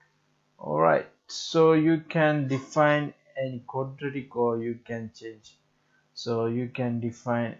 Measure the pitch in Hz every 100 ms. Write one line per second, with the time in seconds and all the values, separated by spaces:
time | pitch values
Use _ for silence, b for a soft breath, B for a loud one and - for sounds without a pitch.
0 | _ _ _ _ _ _ 73 76 80 76
1 | - _ _ - - 165 160 160 156 160
2 | 156 170 156 151 135 135 131 - 151 147
3 | 147 - _ - 135 123 - 131 135 135
4 | 143 139 135 120 120 117 117 117 - 117
5 | 110 - 113 110 - _ _ _ _ _
6 | _ - - 117 117 117 123 127 123 117
7 | 117 117 127 120 117 -